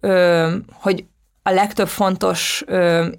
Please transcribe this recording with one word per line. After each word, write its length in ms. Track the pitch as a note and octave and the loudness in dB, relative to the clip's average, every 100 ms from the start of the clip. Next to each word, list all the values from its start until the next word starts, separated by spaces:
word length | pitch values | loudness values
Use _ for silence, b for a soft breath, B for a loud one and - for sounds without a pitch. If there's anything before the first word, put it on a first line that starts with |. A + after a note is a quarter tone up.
öm, 640 | G3 F#3 F3+ E3+ E3 F3+ - | 0 2 4 4 2 -2 -8
hogy 320 | - G3 F#3+ - _ _ _ | -6 -4 -4 -6 _ _ _
a 80 | - | -2
legtöbb 380 | F#3+ G#3 G#3 G3 | 0 0 0 -4
fontos, 720 | - G3 F#3 F#3+ E3+ - - - | 0 -2 0 -2 -2 -4 -6 -4
öm, 460 | F#3 F3 E3+ E3+ | 0 2 2 0